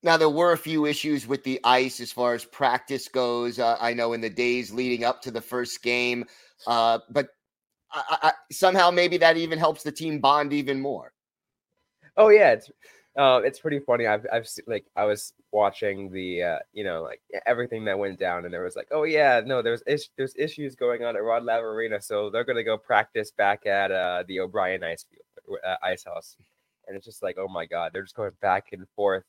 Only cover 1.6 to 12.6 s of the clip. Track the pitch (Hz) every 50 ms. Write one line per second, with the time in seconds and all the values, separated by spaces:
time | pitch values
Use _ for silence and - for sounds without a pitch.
1.6 | - 120 127 127 131 131 120 - 120 110 - 123 123 120 120 120 - - - -
2.6 | 143 127 120 123 - - 139 127 - - - 131 123 123 120 120 120 120 117 117
3.6 | 120 117 117 - 117 120 120 120 117 117 117 117 113 113 95 117 123 123 123 123
4.6 | 120 95 104 120 127 123 120 117 117 120 127 - - 131 113 113 110 - 127 123
5.6 | 123 117 - - - 120 120 123 123 123 123 120 117 - - _ _ _ _ _
6.6 | - 117 120 117 113 113 117 113 - _ - 147 139 - _ _ _ _ _ _
7.6 | _ _ _ _ _ _ - 151 - - 160 - 147 156 - - _ _ - -
8.6 | 190 185 185 190 175 175 175 175 175 175 175 170 165 165 165 165 165 160 165 160
9.6 | 165 156 156 - - 151 147 - 160 160 151 147 131 135 143 147 147 143 143 147
10.6 | 139 131 139 135 135 139 127 87 60 60 _ _ _ _ _ _ _ _ _ _
11.6 | _ _ _ _ _ _ _ _ _ - _ - 214 214 208 214 196 147 113 104